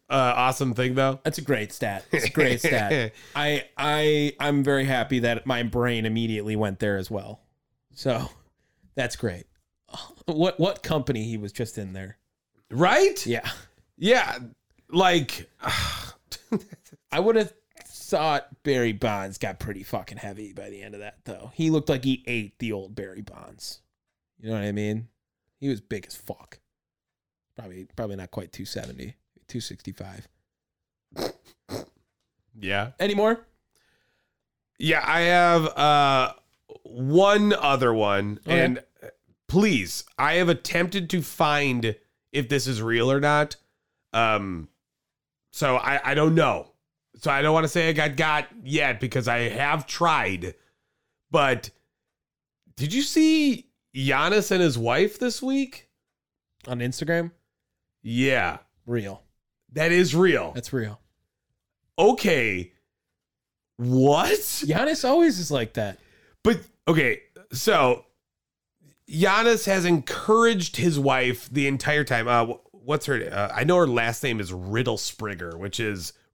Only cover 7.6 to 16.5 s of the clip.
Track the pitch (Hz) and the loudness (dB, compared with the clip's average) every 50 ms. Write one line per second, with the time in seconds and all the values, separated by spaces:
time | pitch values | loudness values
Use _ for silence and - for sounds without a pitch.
7.6 | _ _ _ _ _ _ _ - - 135 123 117 131 - - _ _ _ _ _ | _ _ _ _ _ _ _ -6 -4 -2 -2 -2 -4 -6 -10 _ _ _ _ _
8.6 | _ _ _ _ _ _ _ - 127 120 - - - 110 87 90 82 _ _ _ | _ _ _ _ _ _ _ -6 -6 -6 -6 -6 -6 -6 -6 -8 -12 _ _ _
9.6 | _ _ _ _ _ _ - - - - - - _ - 160 156 165 185 - - | _ _ _ _ _ _ -18 -18 -18 -18 -20 -12 _ -4 -2 0 0 0 0 0
10.6 | 156 190 - - - - 160 151 131 - 127 113 110 117 113 110 104 101 - - | 0 0 -2 -4 -6 -4 -2 -2 0 0 0 -2 -2 -4 -6 -6 -8 -8 -8 -8
11.6 | 98 90 - - 101 95 92 95 95 95 - _ _ _ _ _ _ _ _ _ | -8 -8 -8 -10 -12 -12 -12 -14 -14 -16 -18 _ _ _ _ _ _ _ _ _
12.6 | _ _ 110 123 170 185 226 311 392 392 403 - - - 117 113 - - - - | _ _ -2 2 2 4 4 4 4 2 2 0 -4 -4 -4 -4 -4 -8 -12 -12
13.6 | - - _ _ _ _ _ - 160 202 247 247 - - 117 123 123 113 - _ | -16 -20 _ _ _ _ _ -2 2 2 4 4 2 0 -4 -8 -12 -16 -20 _
14.6 | _ _ _ _ _ _ - 170 190 185 175 170 139 - - - - - _ _ | _ _ _ _ _ _ 2 4 4 4 4 4 2 -2 -6 -10 -14 -16 _ _
15.6 | - - - - - - - - - - - _ _ _ - - _ _ | -6 -4 -4 -2 -2 -4 -6 -8 -12 -14 -18 _ _ _ -18 -18 _ _